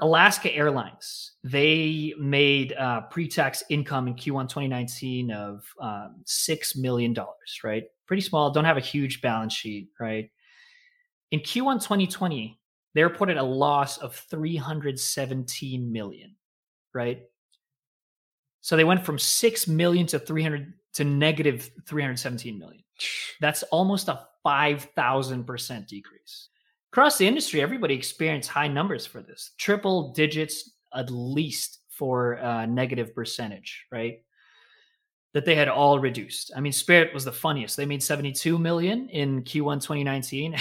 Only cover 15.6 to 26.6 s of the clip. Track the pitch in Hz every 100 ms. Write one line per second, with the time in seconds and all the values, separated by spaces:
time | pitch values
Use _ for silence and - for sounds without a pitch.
15.6 | 135 127 120 113 101 - - _ _ _
16.6 | _ _ _ 127 120 131 - _ _ _
17.6 | _ _ _ _ _ _ _ _ _ _
18.6 | - 160 160 185 180 147 - - 233 226
19.6 | 180 160 175 175 165 147 - 156 160 147
20.6 | 143 - _ - 147 143 151 151 147 127
21.6 | - - - 151 139 123 135 120 123 104
22.6 | 82 - _ - - - - - 151 147
23.6 | - 160 190 196 - 127 - _ 151 139
24.6 | 147 143 - - 127 135 131 127 123 120
25.6 | - 120 101 101 - _ - - - _